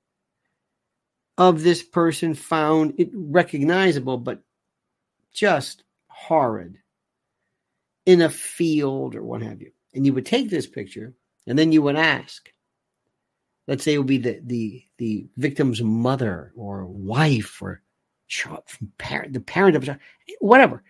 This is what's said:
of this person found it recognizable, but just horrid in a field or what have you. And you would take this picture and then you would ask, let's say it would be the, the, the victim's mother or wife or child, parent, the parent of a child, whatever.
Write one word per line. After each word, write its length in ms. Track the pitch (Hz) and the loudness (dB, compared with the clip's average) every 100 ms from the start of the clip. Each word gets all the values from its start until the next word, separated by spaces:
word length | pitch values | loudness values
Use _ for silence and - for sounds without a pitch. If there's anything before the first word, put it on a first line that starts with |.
| _ _ _ _ _ _ _ _ _ _ _ _ _ - | _ _ _ _ _ _ _ _ _ _ _ _ _ 4
of 240 | 185 160 | 4 6
this 220 | 165 170 | 2 2
person 500 | - 175 165 156 170 | -2 0 0 0 -4
found 600 | 151 - 160 151 160 156 - | -4 -2 0 2 2 2 0
it 120 | 170 | -2
recognizable, 1040 | 202 151 165 170 147 143 185 190 147 127 123 | -4 0 2 2 0 2 4 2 2 -2 -6
but 240 | 120 104 _ _ _ _ _ _ _ _ _ | -6 -10 _ _ _ _ _ _ _ _ _
just 520 | - 208 151 - - _ _ _ - | -2 0 2 -2 -14 _ _ _ -20
horrid 600 | - 160 127 104 87 95 _ _ _ _ _ _ _ _ _ _ _ _ - | 0 2 2 -2 -10 -20 _ _ _ _ _ _ _ _ _ _ _ _ 4
in 160 | 180 | 6
a 60 | 160 | 4
field 840 | - - - 170 151 143 135 135 | -2 -10 -4 0 0 0 -2 -6
or 80 | 113 | -8
what 200 | 113 120 | -10 -10
have 180 | 110 104 | -10 -14
you. 100 | - _ _ | -20 _ _
And 120 | 139 139 | 0 0
you 80 | |
would 100 | 131 | 0
take 240 | 131 247 226 | -2 -2 -2
this 180 | 170 - | -6 -6
picture 460 | - 101 - 117 - _ _ - | -12 -14 -16 -18 -20 _ _ -2
and 120 | 131 | 0
then 140 | 160 | 4
you 100 | 156 | 4
would 120 | 143 | 4
ask, 560 | 147 160 127 - - _ _ _ _ _ _ _ _ _ _ _ _ - | 2 0 0 -8 -20 _ _ _ _ _ _ _ _ _ _ _ _ -6
let's 160 | 139 | -2
say 80 | 160 | 0
it 60 | 147 | 0
would 80 | 131 | 2
be 100 | 135 | 0
the, 240 | 117 113 | 0 -6
the, 400 | 120 120 110 - _ - | -6 -6 -6 -10 _ -8
the 320 | 117 104 - - | -6 -6 -8 -6
victim's 460 | 139 139 135 113 | -4 0 -2 0
mother 720 | 110 113 123 131 117 87 73 - | -2 0 0 0 -2 -6 -12 -16
or 300 | 101 98 90 | -12 -12 -12
wife 720 | 98 95 120 156 120 101 - | -12 -4 0 2 2 -4 -12
or 220 | 95 92 _ _ _ _ - | -14 -14 _ _ _ _ -12
child, 340 | - - - - - 101 - | -10 -8 -12 -18 -16 -16 -14
parent, 380 | - 143 147 | -10 -10 -8
the 60 | 131 | -12
parent 360 | - 170 190 151 | -6 4 4 4
of 60 | |
a 40 | 131 | -2
child, 120 | 139 - _ - 403 | -10 -16 _ -20 -4
whatever. 420 | 202 247 226 - | 4 6 6 0